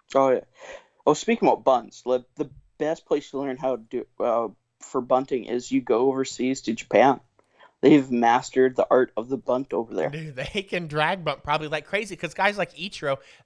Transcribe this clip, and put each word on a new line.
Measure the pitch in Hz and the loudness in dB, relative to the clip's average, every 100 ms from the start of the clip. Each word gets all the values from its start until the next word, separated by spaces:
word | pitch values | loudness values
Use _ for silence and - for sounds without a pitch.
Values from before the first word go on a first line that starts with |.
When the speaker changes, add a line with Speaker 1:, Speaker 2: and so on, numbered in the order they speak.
| _ | _
Speaker 1:
Oh, | 135 135 | 2 2
yeah. | 113 - _ - - _ _ - | 0 -4 _ -20 -20 _ _ 0
Oh, | |
speaking | 151 - 233 196 | 0 0 2 2
about | - | 2
bunts, | 139 127 104 - | 2 0 -2 -12
the, | 123 127 - - | -4 -4 -4 -10
the | 147 - _ - | -10 -10 _ -6
best | 151 165 - | -4 -4 -4
place | 147 - | -4 -4
to | 139 | -8
learn | 139 127 | -8 -4
how | 131 120 | -4 -4
to | |
do, | 113 120 - - | -6 -10 -10 -6
uh, | 117 117 113 - _ _ | -2 0 -2 -10 _ _
for | - 135 | -8 -6
bunting | 123 131 135 131 101 | 0 0 0 -6 -4
is | 123 - | -6 -2
you | 135 | -2
go | 123 113 135 | 2 2 2
overseas | 131 131 - 127 131 | 0 -4 -2 -4 -2
to | - | -4
Japan. | 117 - 101 131 127 _ _ _ _ - - | -6 0 4 4 2 _ _ _ _ -20 2
They've | 147 147 131 | 6 6 4
mastered | 120 120 123 - 127 131 127 | 2 4 2 0 2 2 2
the | - | 2
art | 127 120 - | 4 2 -2
of | 123 | -6
the | 123 | -6
bunt | - 127 139 | -2 -4 -2
over | 107 113 | -6 -4
there. | 101 151 | -4 -4
Speaker 2:
Dude, | 151 156 127 | -6 -10 -10
they | 143 208 | -8 -6
can | 190 185 160 | -6 -6 -4
drag | 151 156 190 | -2 -2 -2
bunt | 156 135 | -6 -6
probably | 143 156 156 | -4 -4 -4
like | 156 147 | -8 -4
crazy, | 202 214 | -6 -6
'cause | 180 165 | -10 -10
guys | - 196 202 | 0 0 0
like | 175 | -6
Ichiro, | 147 - - 143 139 - - | -6 -14 -6 -4 -4 -8 -20